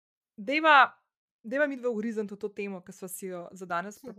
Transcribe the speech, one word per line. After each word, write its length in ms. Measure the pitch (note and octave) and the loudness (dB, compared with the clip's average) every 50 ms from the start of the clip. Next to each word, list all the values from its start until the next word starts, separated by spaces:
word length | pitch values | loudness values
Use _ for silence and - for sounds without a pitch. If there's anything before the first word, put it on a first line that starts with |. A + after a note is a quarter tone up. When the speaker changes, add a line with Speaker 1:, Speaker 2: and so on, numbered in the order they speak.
| _ _ _ _ _ _ _ - | _ _ _ _ _ _ _ -10
Speaker 1:
dajva, 380 | G3+ G3+ C#4 D#4 D#4 D#4+ D4+ C#4 B3 - - _ _ _ _ _ _ _ _ _ - | -4 -2 0 4 6 8 8 8 8 6 4 _ _ _ _ _ _ _ _ _ -10
dajva 220 | A3+ A#3 C4+ D4+ | -4 0 0 0
midva 240 | C#4+ - B3 A#3 B3 | 0 0 -2 -4 -2
ugrizniti 440 | A#3+ G#3 G#3+ A#3 A3 G#3+ G#3+ G3 G#3 | -2 -2 -2 -4 -2 -4 -6 -6 -6
v 40 | G3 | -8
to 100 | G#3+ G#3 | -8 -8
temo, 320 | G3+ - G3+ G3+ G3 F3+ | -8 -8 -8 -8 -8 -10
ki 120 | F3+ - F#3 | -14 -16 -16
sva 160 | - - F#3 | -14 -14 -12
si 180 | - - - | -12 -10 -10
jo 220 | F#3 F3+ F3 E3+ - | -10 -10 -10 -10 -12
za 160 | - F#3 F#3+ | -14 -14 -8
danes 320 | F3 F3 E3+ F3 G#3 G#3 - - | -4 -4 -4 -4 -6 -10 -16 -16
Speaker 2:
<laughs> 20 | B3+ A3 | -18 -16